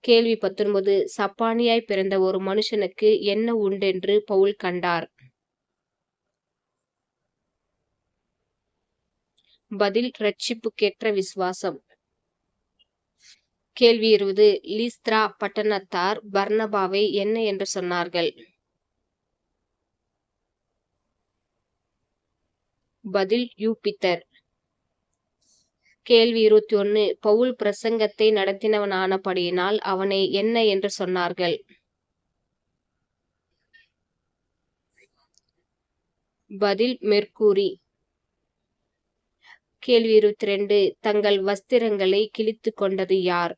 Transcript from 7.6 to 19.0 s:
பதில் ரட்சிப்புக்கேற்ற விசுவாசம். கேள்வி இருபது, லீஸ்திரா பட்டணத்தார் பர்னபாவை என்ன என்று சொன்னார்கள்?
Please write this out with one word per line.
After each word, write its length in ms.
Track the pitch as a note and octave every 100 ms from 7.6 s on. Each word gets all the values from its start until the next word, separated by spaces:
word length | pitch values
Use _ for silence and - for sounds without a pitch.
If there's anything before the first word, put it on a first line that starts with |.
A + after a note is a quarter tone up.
| _ _ _ _ _ _ _ _ _ _ _ _ _ _ _ _ _ _ _ _ _
பதில் 380 | G3+ G3+ G3+ B3 -
ரட்சிப்புக்கேற்ற 920 | G#3 G#3 - A3+ A3+ - G#3 - A3
விசுவாசம். 640 | G#3 F#3+ - F3+ F#3 F#3+ - _ _ _ _ _ _ _ _ _ _ _ _ _ _ _ - _ _ _ -
கேள்வி 320 | A#3 A#3 A3
இருபது, 380 | G#3 G3 F#3+ G#3 G3
லீஸ்திரா 580 | - G#3+ A#3+ - - A3 G#3 -
பட்டணத்தார் 800 | G3+ A3 G#3+ G3+ G3 F#3 F#3 G#3+ G#3+
பர்னபாவை 720 | G3 G3 G#3+ A3 G#3 F#3 G3 G#3
என்ன 320 | G3+ G3+ A3+ A3
என்று 160 | G3 G3
சொன்னார்கள்? 580 | G3+ F3+ F3 F3 F3 E3+ - - _ _ _ _ _